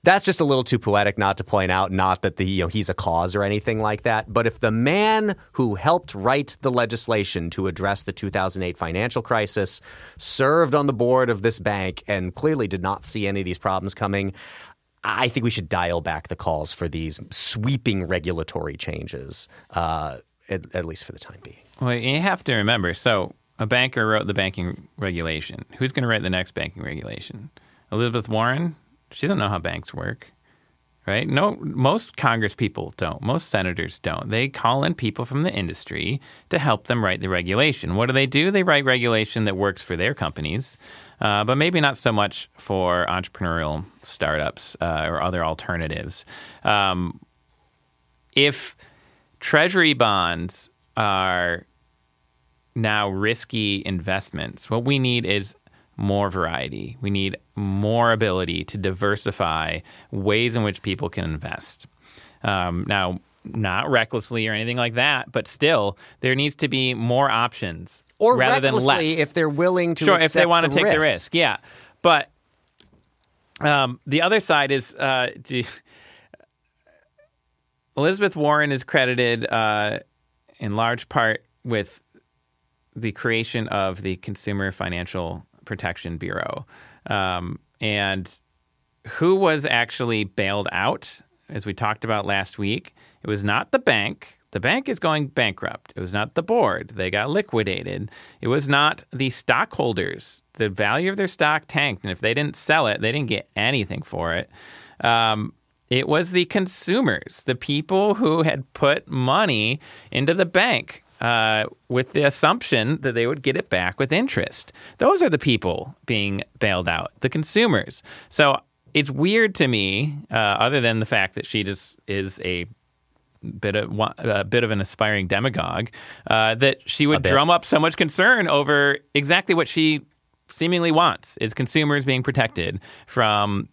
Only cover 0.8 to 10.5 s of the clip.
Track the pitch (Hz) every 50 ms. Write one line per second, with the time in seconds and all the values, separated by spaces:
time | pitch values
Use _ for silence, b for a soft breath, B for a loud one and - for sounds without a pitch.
0.8 | - 110 101 101 104 101 98 - 104 98 98 - - - - 101 95 90 92 95
1.8 | 95 92 92 95 92 95 92 - - 98 82 - 98 92 98 92 87 85 92 110
2.8 | 98 - 90 - - 87 82 82 87 92 90 104 101 98 104 107 - - 113 110
3.8 | 110 107 107 107 - 120 113 107 110 - 104 120 117 113 - - - 113 110 113
4.8 | 120 139 160 202 208 214 214 220 220 208 190 b b b b - 131 117 101 92
5.8 | - 143 170 175 175 - - 101 95 117 131 143 143 - - _ - 135 123 123
6.8 | 120 107 117 113 - - 117 107 101 - - 92 82 85 82 - 95 95 87 82
7.8 | 95 98 101 98 - - 95 - - 98 92 98 95 95 - 95 92 90 85 -
8.8 | 87 82 82 92 107 123 - 127 110 - 123 113 107 98 - 107 98 92 - -
9.8 | B B B B B B B B - - - - 139 156